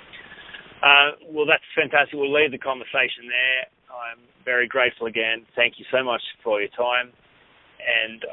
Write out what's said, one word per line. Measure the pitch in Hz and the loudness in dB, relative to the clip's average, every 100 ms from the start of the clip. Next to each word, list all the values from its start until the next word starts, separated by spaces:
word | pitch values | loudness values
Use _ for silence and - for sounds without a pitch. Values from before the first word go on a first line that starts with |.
| - - - - - - - - | -20 -20 -20 -20 -20 -20 -20 0
Uh, | 143 143 147 - 165 | 6 6 6 0 -8
well, | 156 147 | -2 2
that's | 156 - - | 0 0 -2
fantastic. | 147 147 135 147 | 2 2 0 0
We'll | 139 | 0
leave | 147 151 | 2 2
the | 131 | 0
conversation | 139 131 113 139 127 - 120 | -6 -8 -4 -2 -2 -4 -6
there. | 123 127 131 131 _ _ | 0 0 0 -4 _ _
I'm | 123 117 117 120 _ - | -14 -14 -14 _ _ -2
very | 123 120 | 0 0
grateful | 131 123 - 113 | 2 0 0 -4
again. | 113 110 113 113 - | -2 -2 -4 -6 0
Thank | 120 - | 0 0
you | - | -4
so | 131 | -2
much | 131 113 - - | 0 -4 -6 -8
for | 117 104 | -2 -2
your | 101 | -2
time, | - 120 123 123 _ _ _ _ _ _ - | -4 -2 -2 -4 _ _ _ _ _ _ -8
and | - 117 110 113 - | -2 -2 -2 -6 -6